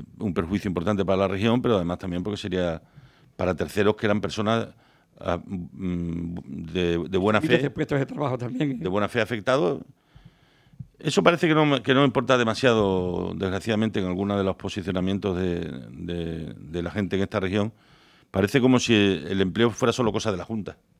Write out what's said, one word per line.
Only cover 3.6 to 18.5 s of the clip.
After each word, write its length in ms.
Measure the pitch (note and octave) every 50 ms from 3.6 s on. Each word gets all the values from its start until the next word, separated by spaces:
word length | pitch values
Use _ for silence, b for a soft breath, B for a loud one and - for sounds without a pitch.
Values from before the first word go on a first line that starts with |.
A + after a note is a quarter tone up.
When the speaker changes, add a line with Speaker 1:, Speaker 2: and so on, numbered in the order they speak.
| F#2 D2+ - G#2 G2+ G2+ G#2+
Speaker 1:
que 120 | - -
eran 140 | G#2+ G#2 G#2+
personas, 480 | F#2 F2+ - - G#2+ G#2 A2+ A2+ A2 - - b b b b b b b _ -
ah, 200 | F2 F2+ F2 E2+ -
mm, 920 | - G2 F#2 F2 - - - F#2+ F2+ F2+ F2 F2 E2+ E2 F2 E2+ E2+ F2 - - - C2+ - E2+ D#2+ D#2+
de, 340 | F2+ F2+ E2+ E2+ E2+ D#2+ D2+
de 100 | F#2+ F#2+
buena 200 | F2+ G#2+ G#2+ G#2
Speaker 2:
Y 60 | G2+
Speaker 1:
fe. 120 | A2 B2 B2
Speaker 2:
de 120 | C3+ C#3+
puestos 300 | - - D3+ - D3 C#3
de 60 | C#3
trabajo 300 | C3 C4 - D3 C3+ B2+
también, 360 | B2 B2 A#2 A2+ - D3+ C#3+ C3
¿eh? 40 | A#2
Speaker 1:
De 80 | - F#2
buena 200 | F2+ G#2 G#2 G2
fe 120 | - A#2+
afectados. 600 | A2 - B2 A2 F#2+ - B2+ C#3 E3+ F3 C#3+ - - - _ b b b b b b b b b b b b b b b b b - - _ _
Eso 240 | - D#3 - - F3
parece 240 | E3 F3 E3 -
que 80 | E3 D#3
no, 260 | D#3 D#3 D3+ C#3+ C3
que 140 | G#2+ C3 C3
no 100 | C3 C#3+
importa 320 | C3+ - C#3 B2 A2 C3
demasiado, 960 | B2 A#2+ A2+ A2 - - B2+ A#2 A2 G#2 G2 F#2+ F#2 F2+ F2+ F2+ F2 F2+ F2+ F2+
desgraciadamente, 640 | F2 F#2+ F#2+ F#2 G2 - A#2 A2 G#2 A2 A2 G#2 A2
en 60 | F#2+
algunos 320 | F#2 F2+ F2+ G2+ G2+ G2+ G2+
de 40 | G2
los 140 | G2 F#2
posicionamientos 800 | - - G2 - G#2 F2 F2 F#2 F#2 F2+ F#2+ G2 G2 F2+ G2+ F2+
de, 240 | F2 F#2 F2+ F2 E2+ F2 D#2 C2 C2 A#1+ A1+ B1
de, 600 | C#2+ F2 F2 F2 E2+ E2 E2 E2 E2 D#2+ D2 A1+ -
de 240 | G1+ C2+ D#2+ F2 E2+
la 80 | E2+
gente 240 | - G#2+ G2+ F2 G2
en 80 | F#2+ G2
esta 160 | - - G#2
región. 340 | F#2+ F#2 F#2 G#2 G2+ A2+ b b b b b b b b b b b b -
Parece 280 | - G2 G2+